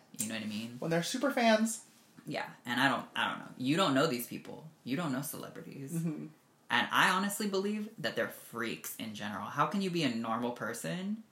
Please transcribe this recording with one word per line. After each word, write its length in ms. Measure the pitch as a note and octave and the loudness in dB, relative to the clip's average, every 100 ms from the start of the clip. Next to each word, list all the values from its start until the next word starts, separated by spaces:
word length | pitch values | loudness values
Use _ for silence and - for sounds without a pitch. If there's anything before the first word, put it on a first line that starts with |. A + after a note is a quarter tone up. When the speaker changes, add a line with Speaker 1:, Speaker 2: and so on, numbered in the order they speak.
| - - | -18 -8
Speaker 1:
You 120 | A2 | -6
know 60 | |
what 80 | A2+ | -4
I 20 | G#2+ | -4
mean? 300 | G#2+ A2+ B2 | -4 -6 -6
Speaker 2:
When 100 | E3 | 0
they're 120 | E3+ | 2
super 260 | E3+ B3 C#4 | 2 0 0
fans. 520 | C4+ A#3 A3 A3+ - - - - - - | 4 6 6 4 -2 -10 -20 -20 -18 -8
Speaker 1:
Yeah, 200 | B2+ E2 - A#2+ | -6 -6 -10 -4
and 140 | B2 | 2
I 80 | C3+ | 4
don't, 160 | A#2 - | 2 -2
I 140 | A#2+ G#2+ | -2 -2
don't 100 | - | -2
know. 100 | - - | -8 -4
You 180 | B2+ E3 | 2 4
don't 180 | F#3+ | 4
know 120 | C3+ B2 | 6 4
these 180 | A#2+ - | 2 -4
people. 400 | G2+ - - D#3 - | -8 -10 -14 -16 -14
You 120 | A#2+ C3+ | -4 -2
don't 160 | E3+ | 0
know 100 | - | -2
celebrities. 680 | - - - - - - C#3 | -4 -6 -10 -10 -12 -10 -4
Speaker 2:
Mm-hmm. 340 | E3+ E3 D3+ D#3 - _ _ _ | -2 -2 -2 -6 -14 _ _ _
Speaker 1:
And 160 | A#2+ G#2+ | 2 4
I 180 | B2 F#3 | 6 6
honestly 360 | F#3 G3+ G3 G#3 | 6 2 0 0
believe 400 | F#3+ G3+ G#3+ G#3+ - | 0 0 -2 -6 -4
that 160 | A#2 A#2 | -2 0
they're 120 | G#2+ | -2
freaks 680 | - - A#2 A2+ D#2+ - - | -4 -10 -6 -4 -4 -8 -8
in 180 | A2+ | -8
general. 320 | G#2 G#2 G2+ G#2+ | -6 -6 -6 -4
How 200 | B2+ D#3 | 0 2
can 140 | G3+ | 2
you 80 | F#3+ | 0
be 120 | E3+ | 2
a 120 | C#3+ | 2
normal 360 | A2+ A2+ A2+ A#2+ | 0 0 0 0
person? 720 | B2 A2+ A#2 D#3+ F3 F#3+ G#2+ - | -2 -4 -4 -4 -4 -4 -6 -8